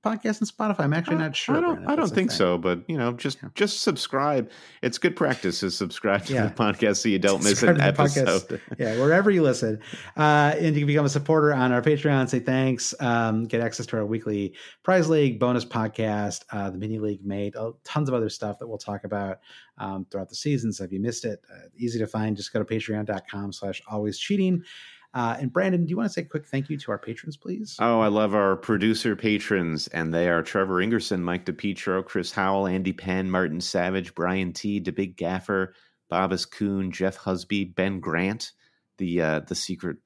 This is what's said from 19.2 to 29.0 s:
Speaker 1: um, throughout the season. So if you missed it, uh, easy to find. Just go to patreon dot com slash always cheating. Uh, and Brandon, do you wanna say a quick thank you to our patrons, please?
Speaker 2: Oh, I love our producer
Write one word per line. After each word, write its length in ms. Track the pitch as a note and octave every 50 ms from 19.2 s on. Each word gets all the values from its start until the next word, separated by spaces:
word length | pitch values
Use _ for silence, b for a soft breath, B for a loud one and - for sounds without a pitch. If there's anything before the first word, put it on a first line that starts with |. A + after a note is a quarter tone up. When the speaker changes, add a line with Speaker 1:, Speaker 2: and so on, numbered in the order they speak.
| G2 F#2+ F#2+ _ B B B B B B B
Speaker 1:
um, 300 | - G#2+ G2 F#2+ F#2+ F#2 _
throughout 200 | - G2 F#2 -
the 60 | -
season. 380 | - - D3 C#3+ B2 A2+ A2+ G2
So 100 | - F#2+
if 80 | F2
you 80 | F#2+ F#2+
missed 260 | G#2 A#2+ A#2 - -
it, 180 | A2+ G#2 - _ _ G2
uh, 140 | F#2+ - - _
easy 220 | - A#2+ A#2+ A2+ A2+
to 80 | A2
find. 280 | G#2 - A2 G#2+ A2 G#2
Just 160 | G2 G2+ -
go 60 | -
to 80 | A2+ G2+
patreon 400 | - A2+ A2 - - G#2+ G#2+ G#2+
dot 220 | G#2 G2+ F#2+ - -
com 220 | - G2+ G2+ G2+ F#2
slash 300 | - - G2 F#2+ - _
always 300 | - G#2+ G#2+ G#2 G#2+ F#2+
cheating. 460 | - - - G3+ G3 F#3+ F#3 F#3 E3+ F3 B B B B B B B B B -
Uh, 220 | B2+ A#2+ A#2 A#2 C#3
and 100 | C#3+ B2
Brandon, 320 | - F3+ F#3+ F#3+ F#3 F3 E3+
do 40 | D3+
you 80 | F3+
wanna 100 | G#3 A#3
say 140 | G3 - E3+
a 40 | C#3+
quick 200 | - - D3+ D3
thank 220 | _ - C#3 C#3 C#3
you 80 | D#3
to 140 | C#3+ - -
our 60 | G#2
patrons, 380 | G#2 - A2 A#2+ - - D#3+ D3
please? 400 | _ _ - F#3 G#3+ A3 - - -
Speaker 2:
Oh, 180 | A2+ A#2 A#2 A2+
I 80 | A2
love 260 | G#2+ G#2 G#2+ G#2+ G2+ G2+
our 220 | G#2+ G2+ G2 F#2+
producer 580 | F#2+ - - A2 G2 G2+ A2 G#2+ G#2+